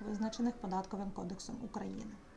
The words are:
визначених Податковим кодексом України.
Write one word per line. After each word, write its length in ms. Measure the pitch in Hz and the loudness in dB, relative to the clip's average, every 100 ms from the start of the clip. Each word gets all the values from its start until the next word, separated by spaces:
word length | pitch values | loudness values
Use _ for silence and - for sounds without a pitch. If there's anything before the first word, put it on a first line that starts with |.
| 214 | 0
визначених 440 | 208 220 220 240 240 | 2 2 4 2 4
Податковим 560 | 196 185 190 196 196 | 2 2 2 0 0
кодексом 440 | 196 185 190 - - 233 | 0 -2 -4 -4 -4 -2
України. 460 | 208 196 196 220 208 - | -2 -2 -2 -4 -8 -14